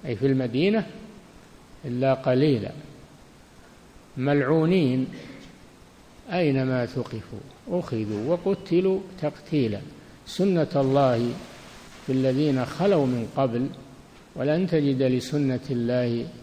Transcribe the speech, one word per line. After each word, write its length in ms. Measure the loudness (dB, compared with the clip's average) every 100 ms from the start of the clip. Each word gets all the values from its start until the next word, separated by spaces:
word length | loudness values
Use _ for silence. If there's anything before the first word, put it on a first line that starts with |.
| -6
أي 100 | -2
في 100 | 0
المدينة، 600 | 0 0 0 2 2 -2 -10 -18 -20 -20 -20 -20 -20 -20 -14 -6
إلا 280 | 0 2
قليلا، 580 | 2 4 4 4 2 0 -10 -16 -20 -20 -20 -20 -20 -20 -20 -20 -20 -20 -20 -16 -4
ملعونين 920 | 0 2 4 2 4 4 4 2 -2 -8 -16 -18 -20 -20 -20 -20 -20 -20 -20 -20 -6
أينما 520 | 0 2 2 2 0 -2
ثقفوا 540 | -4 -6 -8 -10 -14 -16 -18 -6
أخذوا 600 | -4 -2 -4 -2 -4 -2
وقتلوا 680 | -2 0 -4 0 2 2 0 -4 -6
تقتيلا، 580 | -6 -6 -4 0 0 -2 -10 -18 -20 -20 -16
سنة 420 | 0 2 2 2 2
الله 580 | 2 4 4 4 0 -4 -12 -18 -20 -20 -20 -16 -4
في 60 |
الذين 540 | 0 2 2 2 2 -2
خلوا 400 | 0 2 4 2
من 220 | 0 -4 0
قبل، 320 | 0 0 -4 -6 -18 -20 -20 -20 -18 -4
ولن 320 | 0 0 2
تجد 340 | 2 2 2
لسنة 580 | 2 2 0 0 0 -2 -2
الله 580 | -2 0 0 0 -2 -4 -12